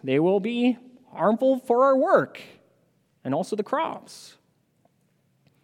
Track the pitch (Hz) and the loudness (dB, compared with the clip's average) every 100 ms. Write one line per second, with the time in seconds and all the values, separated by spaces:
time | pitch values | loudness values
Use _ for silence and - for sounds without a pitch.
0 | 135 135 175 196 214 240 247 233 - - | -4 0 0 0 -4 -2 -2 -2 -10 -20
1 | _ - 185 233 262 262 - 240 269 269 | _ -2 0 2 0 0 0 2 4 4
2 | 349 269 135 - - - _ _ _ _ | 4 2 2 -10 -20 -20 _ _ _ _
3 | _ _ 127 147 185 208 208 277 330 - | _ _ -6 -6 -4 -6 -4 -4 -6 -10
4 | - - - _ _ _ _ _ _ _ | -18 -20 -20 _ _ _ _ _ _ _
5 | _ _ _ _ _ _ | _ _ _ _ _ _